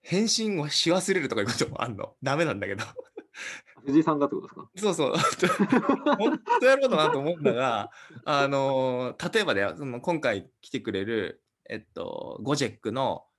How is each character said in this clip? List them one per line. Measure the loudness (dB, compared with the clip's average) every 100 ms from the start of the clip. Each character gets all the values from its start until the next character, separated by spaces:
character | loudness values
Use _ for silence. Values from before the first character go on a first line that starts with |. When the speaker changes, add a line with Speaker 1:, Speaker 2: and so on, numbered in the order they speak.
Speaker 1:
返 | -2 0 0
信 | 0 0 -2
を | -2
し | 0 2
忘 | 2 2
れ | 0
る | 0
と |
か | -2
い |
う | -2
こ |
と | -2 -2
も | -2
あ | -6
ん |
の。 | -6 -10 _
ダ | -2
メ | 0
な | 0
ん | -2
だ | -6
け |
ど。 | -6 -8 -12 -16 -20 -18
<laughs> | -14 -14 -14 _ -10
Speaker 2:
藤 | 2 4
井 |
さ | 4
ん | 2
が |
っ | 0
て |
こ | -2
と | -8
で |
す |
か？ | -18 -18
Speaker 1:
そ | -2 0
う |
そ | 2 0
う。 |
<laughs> | 2 0 2 0 2 4 4 4 0 2 2
本 | 2 0 0 4
当 |
や | 6
ろ | 6 4
う |
だ | 4
な | 4
と | 2
思 | -2
う | 0
ん |
だ | 2
が、 | 2 2 0 -4 -12 -20
Speaker 2:
<laughs> | -12
Speaker 1:
あ | -2 2 2
の、 | 2 2 2 0 -2 -4 -4 -2
例 | 0
え |
ば | 2
だ | 2
よ、 | 0 -2
そ |
の | -8 -6
今 | -2 0
回 | 0 -2 -6 _
来 | -8
て | -6
く | -4
れ | -4
る、 | -2 -2 -4 -8 _ _ -12
え | -12
っ | _
と、 | -12 -10 -10 -12 -8
ゴ | -4
ジ | -2
ェ | -2
ッ | -4
ク | -6
の | -2 -2 -4 _